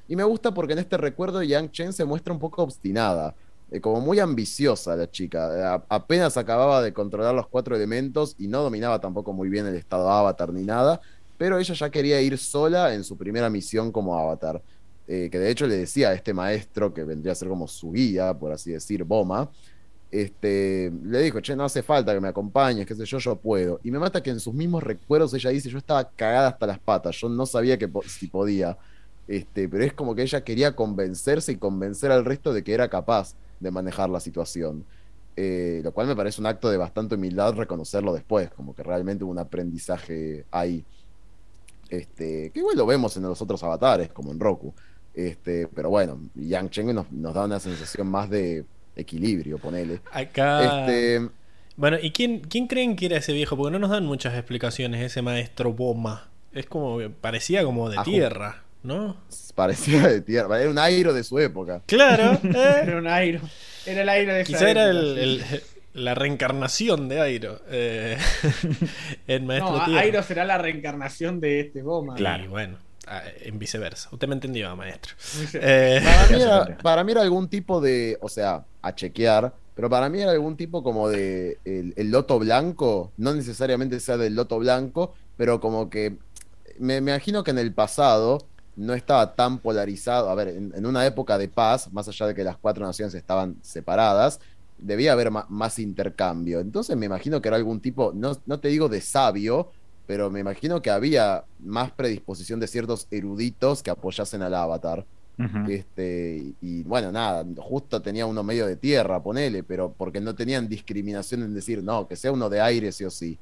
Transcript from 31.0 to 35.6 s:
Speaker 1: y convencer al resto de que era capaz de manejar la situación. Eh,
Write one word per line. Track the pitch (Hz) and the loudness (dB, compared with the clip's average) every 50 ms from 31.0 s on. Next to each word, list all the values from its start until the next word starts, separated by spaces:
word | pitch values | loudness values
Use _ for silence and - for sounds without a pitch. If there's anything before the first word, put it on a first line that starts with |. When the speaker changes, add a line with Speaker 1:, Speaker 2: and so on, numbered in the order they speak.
| 98 92 92 87 - 139 147 156 - - | -2 -4 -4 -4 0 0 2 2 0 -2
Speaker 1:
y | 127 95 | -6 -4
convencer | 104 98 98 95 95 101 101 - 143 139 | -2 -4 -2 -2 -4 -4 -4 -2 2 4
al | 131 127 117 | 4 4 4
resto | 123 135 139 - 156 123 | 2 -2 -2 -2 -2 -2
de | 104 - | -2 -2
que | 98 107 | 0 0
era | 120 123 - | 0 0 0
capaz | - 92 82 - 117 104 95 - - - - - - - | 0 -2 0 0 0 0 0 -2 -8 -18 -18 -18 -14 -10
de | 92 92 | -8 -6
manejar | 90 92 92 92 87 - 98 92 | -6 -4 -4 -4 -4 -2 -2 -2
la | 90 85 | -2 -4
situación. | - - 80 87 82 - - 87 82 78 78 76 - - - - - - - - - - - | -6 -6 -6 -6 -6 -6 -6 -6 -6 -6 -6 -8 -12 -14 -18 -18 -18 -18 -20 -20 -20 -14 -8
Eh, | - 98 95 90 90 | -4 -4 -2 -2 -2